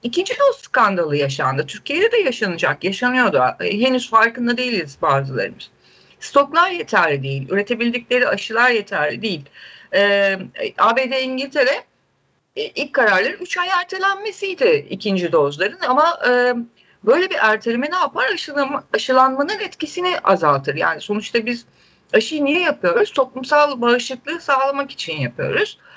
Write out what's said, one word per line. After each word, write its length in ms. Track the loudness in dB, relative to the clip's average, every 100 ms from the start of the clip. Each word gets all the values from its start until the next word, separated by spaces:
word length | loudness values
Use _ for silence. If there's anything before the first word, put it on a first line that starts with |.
ikinci 360 | -6 -2 -2 2
doz 160 | 2 2
skandalı 560 | -2 2 2 2 0 0
yaşandı. 480 | 0 0 -2 -2 -4
Türkiye'de 440 | -8 -4 0 2
de 60 | 2
yaşanacak, 640 | 0 0 -4 0 0 0
yaşanıyor 500 | -4 -2 0 2 2
da. 240 | 4 2 0
E, 180 | -4 0
henüz 300 | 2 0 2
farkında 480 | 2 2 2 -2 -2
değiliz 400 | -2 -2 -4 -2
bazılarımız. 680 | 2 2 0 -4 -6 -8 -20 _ _ _ _ _
Stoklar 520 | 0 2 2 2 2
yeterli 520 | 0 -2 0 2 0
değil, 260 | -4 -6 -4
üretebildikleri 800 | -2 -2 -2 -2 -4 0 0 2
aşılar 420 | -2 -2 0 2
yeterli 520 | 2 -2 -4 -4 -4
değil. 200 | -6 -6 -10 -20 -20 -20 -4
E, 440 | 0 2 2 2 -2 -8 -8 -6 0
A 180 | 2 2
B 160 | 0
D, 100 | -2
İngiltere, 600 | -4 -4 -4 0 0 -2 -6 _ _ _ _ _ _ -10
e, 60 |
ilk 320 | -8 -8 -4
kararları 400 | 2 4 4 0
üç 240 | -4 -6 -4
ay 120 | -2
ertelenmesiydi 1160 | -2 -2 -2 -2 -2 -6 -8 -6 0 4 2 0
ikinci 420 | -8 -2 -2 2
dozların 480 | 2 2 0 -4 -2 0
ama, 320 | 2 2 2 0
e, 240 | 2 2 0 -6 _ _ _
böyle 260 | 2 4 2
bir 80 | 2
erteleme 520 | 2 2 0 -2 -2
ne 40 | 0
yapar? 340 | -2 0 -2
Aşılanma-, 500 | -2 -4 -2 -2 -4 -4
aşılanmanın 680 | -4 2 4 4 2 -2 -4
etkisini 600 | -8 -8 -10 -4 -2 0
azaltır. 520 | 2 2 4 2 0 -2
Yani 260 | -2 -2
sonuçta 440 | -4 -6 -2 -4 -2
biz 200 | -6 -10 _ _ _ _
aşıyı 320 | 2 2 0 0
niye 160 | 0
yapıyoruz? 500 | 0 0 0 2 0
Toplumsal 720 | 0 -2 -4 0 4 4 2
bağışıklığı 600 | 0 0 -2 -10 -8 -6
sağlamak 500 | -2 0 0 -2 -6
için 260 | -8 -8 -6
yapıyoruz. 640 | -6 -4 -4 -2 -2 -6 -20